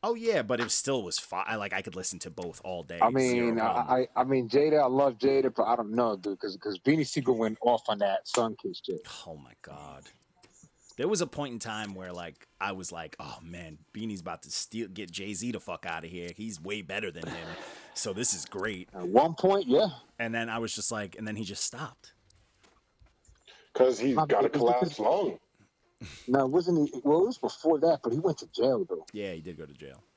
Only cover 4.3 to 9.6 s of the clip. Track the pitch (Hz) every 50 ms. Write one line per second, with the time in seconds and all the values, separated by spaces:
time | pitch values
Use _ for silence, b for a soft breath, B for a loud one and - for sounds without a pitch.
4.3 | 135 131 123 113 107 139 147 156 156 151 143 127 127 135 139 139 123 110 - 139
5.3 | 135 135 135 131 - - 110 104 117 120 113 104 107 117 123 117 107 98 90 101
6.3 | 98 90 - 107 92 95 - 107 101 90 _ 131 147 160 151 135 - 151 131 123
7.3 | 127 113 113 110 110 - - 120 123 113 - - 107 101 104 98 98 95 - -
8.3 | - - 117 113 107 - - 98 90 - - - 87 80 - - - - - 90
9.3 | 80 76 69 62 55 _